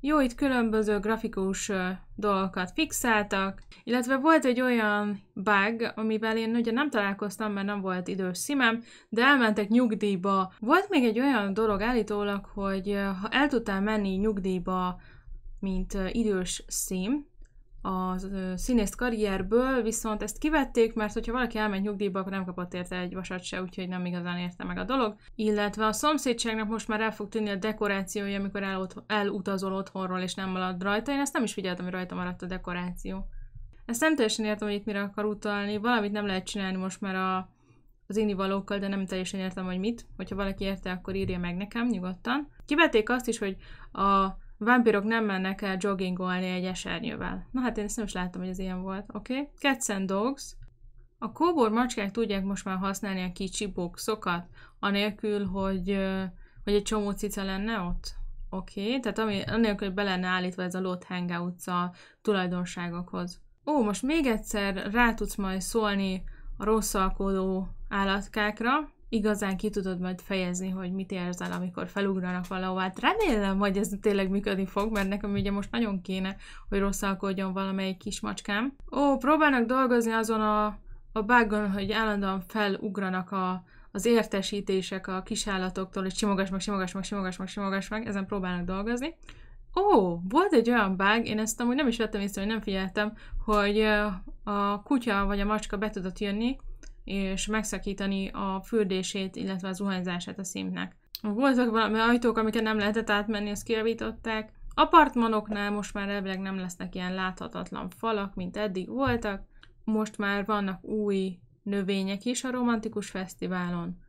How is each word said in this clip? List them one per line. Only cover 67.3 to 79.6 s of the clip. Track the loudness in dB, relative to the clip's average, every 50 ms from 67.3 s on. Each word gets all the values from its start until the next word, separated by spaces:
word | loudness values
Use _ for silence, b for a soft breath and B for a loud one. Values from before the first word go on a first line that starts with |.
| 0 0 0 0 0 -2 -2 -6 -8 -10 -8 -4
állatkákra. | -2 0 2 2 2 0 -2 -2 -2 0 0 0 0 0 0 2 2 2 0 -4 -10 -18 -6 -2
Igazán | 0 2 2 2 2 2 0 0 0
ki | 0 -2 -2
tudod | -2 -2 -2 -2 -2 -2
majd | -2 -4 -4 -6
fejezni, | -4 -2 0 0 0 0 -2 -2 -2 -2
hogy | -4 -4 -4 -4
mit | -4 -4 -4 -4
érzel, | -4 -2 -2 -2 -4 -4 -4 -4
amikor | -4 -4 -4 -4 -4 -6 -8
felugranak | -4 -2 0 0 0 0 0 -2 -2 -2 -4 -4
valahová. | -4 -4 -4 -2 -2 -2 -2
Hát | -2 -2 -2 0
remélem, | 2 2 4 4 4 4 4 4 2 2 2 2
hogy | 2 2 2
ez | 2 0 -2 -2 0
tényleg | 2 2 4 4 2 2
működni | 0 0 0 0 0 0 0
fog, | 0 0 0 0 0
mert | 0 0 0
nekem | 0 0 -2 -2 -2
ugye | -2 0 0 0
most | -2 -2 -2 -2
nagyon | 0 0 0 0 0 -2
kéne, | -2 -4 -2 -2 -2 -4 -4 B B B B B B B
hogy | 0 2
rosszalkodjon | 2 2 0 0 0 -2 0 0 -2 -2 -2 0 -2 -2 -2
valamelyik | -2 -2 -2 -2 -2 -2 -2 -4
kis | -4 -6 -8 -8 -6
macskám. | -4 -6 -6 -4 -4 -2 0 0 0 -2 -4 -8 -12 -4
Ó, | 0 4 4 4 4
próbálnak | 4 4 4 6 6 6 6 6 4